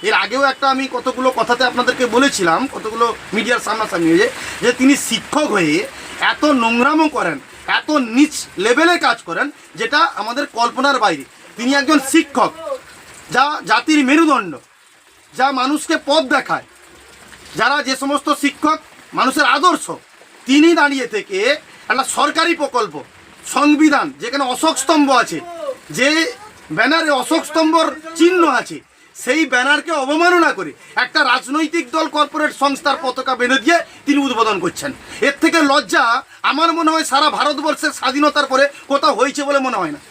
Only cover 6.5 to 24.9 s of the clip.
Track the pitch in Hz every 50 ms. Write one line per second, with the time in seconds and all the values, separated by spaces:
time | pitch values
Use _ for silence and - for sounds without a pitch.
6.5 | 294 262 233 226 233 233 240 277 311 311 320 302 311 233 202 175 156 135 - -
7.5 | - - - - 190 220 - - 302 294 262 220 220 247 302 294 - - - -
8.5 | - - 185 220 247 247 320 339 349 339 311 269 233 - - - 165 180 247 294
9.5 | - - - - - 160 220 220 - 294 330 330 - 185 208 220 240 262 294 -
10.5 | - 214 233 240 - 233 254 285 269 254 220 202 170 143 131 - - - - -
11.5 | - - 233 247 277 285 269 254 311 285 - - - 330 - - - 254 214 170
12.5 | - 311 330 - 539 508 - - - - - - - - - - 156 240 269 294
13.5 | 302 - - 175 214 226 - - 311 294 285 247 277 311 330 302 285 247 208 180
14.5 | 147 117 - _ _ _ _ _ _ _ _ _ _ _ _ _ - - 254 269
15.5 | 277 254 247 269 294 294 - - 320 311 - - 277 320 311 254 302 269 - -
16.5 | 170 139 - - - - - - - - - - - - - - - - - -
17.5 | - 147 214 240 277 294 277 254 269 254 269 277 285 285 - - 294 - - 277
18.5 | - - - 302 311 311 - - - - - - - 170 214 262 254 302 294 247
19.5 | 247 285 277 359 330 - - - 160 127 - _ _ - - _ - - - -
20.5 | 262 294 302 330 349 320 285 294 277 269 247 - - 208 185 - 202 185 202 247
21.5 | 294 302 - - - - - - 214 254 262 - - - 269 294 - 311 330 339
22.5 | 330 - 285 269 - 247 220 190 147 147 123 - - - - - - - - -
23.5 | - 254 277 294 294 277 311 311 285 269 208 151 131 - - 240 240 285 277 247
24.5 | 254 240 - 320 311 320 - -